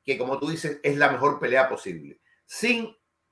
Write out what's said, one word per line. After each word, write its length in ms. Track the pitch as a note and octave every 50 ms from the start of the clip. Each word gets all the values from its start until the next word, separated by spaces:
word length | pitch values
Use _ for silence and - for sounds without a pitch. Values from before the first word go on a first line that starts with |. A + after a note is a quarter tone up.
| _
que, 120 | C#3 C3
como 220 | - B2+ B2+ C3+ C3
tú 120 | C#3+ D3+
dices, 280 | E3 D#3+ - D3+ C#3+ - -
es 120 | C#3+ C#3+
la 140 | C#3+ D3 C3+
mejor 300 | C3 B2 C3+ C#3+ C#3 -
pelea 280 | - A#2+ B2 C3 C3+ C3
posible. 520 | A#2 - - G2 E2+ D#2+ C#2+ C#2+ - _ _ _ _ _ _
Sin 500 | _ - - - A#3+ A#3+ A#3 A3+ G#3+ - _ _ _ _ _ _ _